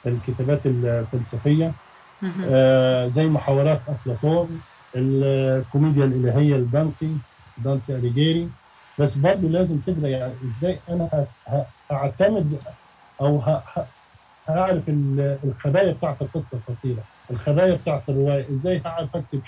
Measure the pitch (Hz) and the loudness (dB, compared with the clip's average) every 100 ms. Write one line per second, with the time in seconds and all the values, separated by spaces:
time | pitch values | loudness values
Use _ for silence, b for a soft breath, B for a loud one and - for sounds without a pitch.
0 | 127 120 131 123 131 143 - 123 120 117 | -4 -4 -4 -4 0 0 0 0 0 -2
1 | 113 123 117 - 147 156 165 - - - | -2 -6 -6 -4 2 2 2 -4 -14 -20
2 | - - 190 180 170 131 131 131 127 127 | -20 -10 -8 -4 2 4 6 6 4 2
3 | 123 123 160 147 - 139 143 151 - 139 | 0 2 2 2 2 2 2 0 -2 -6
4 | 131 117 147 165 170 165 - - - 127 | -6 -2 2 2 0 -6 -14 -20 -10 -2
5 | 131 135 135 135 131 131 127 143 156 143 | 0 2 2 2 2 0 0 2 4 4
6 | 135 127 123 117 147 135 120 143 156 - | 2 2 2 4 4 4 2 0 0 -2
7 | 156 156 - _ - - 127 139 - 131 | -4 -4 -8 _ -20 -8 -2 -2 -2 -4
8 | 120 123 156 170 170 - _ - - - | 0 2 2 2 -4 -10 _ -20 -14 0
9 | 143 139 165 196 165 170 185 147 190 170 | 0 4 2 4 2 2 2 0 -2 -2
10 | 147 131 127 123 131 110 175 185 - 175 | -2 -2 -4 -6 -8 -4 -2 -2 -4 -4
11 | 165 151 139 - - 139 - - - 139 | -2 -2 -2 -8 -4 -4 -4 -10 -8 -4
12 | 139 135 196 214 147 147 - - _ _ | -4 2 2 2 0 -4 -8 -18 _ _
13 | - - 143 147 123 156 - 170 - - | -20 -2 0 2 0 -2 -4 -8 -8 -14
14 | _ - _ _ - 165 190 175 160 147 | _ -20 _ _ -4 0 0 0 0 0
15 | 139 135 139 139 139 117 147 170 190 160 | 0 0 -2 -2 -4 -4 0 2 2 0
16 | 165 139 139 165 - 123 - 117 131 117 | -4 -4 -6 -6 -6 -10 -10 -8 -6 -6
17 | 104 - - 120 151 151 185 175 170 143 | -8 -20 -10 -6 0 4 4 2 -2 -4
18 | 139 139 139 139 139 135 175 180 170 165 | -2 0 2 0 -2 -4 -2 -2 -4 -6
19 | 160 170 - 135 | -6 -6 -6 -8